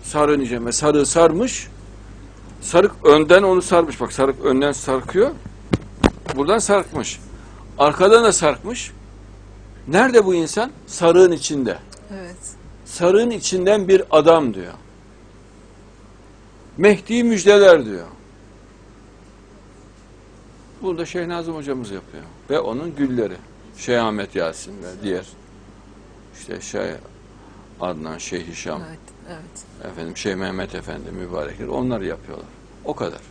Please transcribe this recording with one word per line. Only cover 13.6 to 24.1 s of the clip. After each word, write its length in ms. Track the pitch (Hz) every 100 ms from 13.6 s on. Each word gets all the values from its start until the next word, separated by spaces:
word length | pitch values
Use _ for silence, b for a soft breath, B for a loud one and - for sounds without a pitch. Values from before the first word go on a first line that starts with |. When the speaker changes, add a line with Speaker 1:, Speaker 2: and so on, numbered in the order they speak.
| 180 214 185
Speaker 1:
bir 140 | 190 -
adam 440 | 156 151 165 139
diyor. 180 | 101 87 78 - - - - - - - - - - - - - - - - - - - -
Mehdi 480 | 190 202 - 233
müjdeler 600 | 233 220 185 202 196 165
diyor. 220 | 113 95 85 87 - - - - - - - - - - - - - - - - - - - - - - - - - -
Bunu 160 | 190 170
da 80 | 165
Şeyh 200 | 180 170
Nazım 300 | 175 165 160
hocamız 340 | 143 131 113
yapıyor. 320 | 98 - 80 78 - -
Ve 100 | 139
onun 360 | - 113 170 143
gülleri. 400 | 139 123 104 90 - - - -
Şeyh 280 | - 120
Ahmet 300 | 113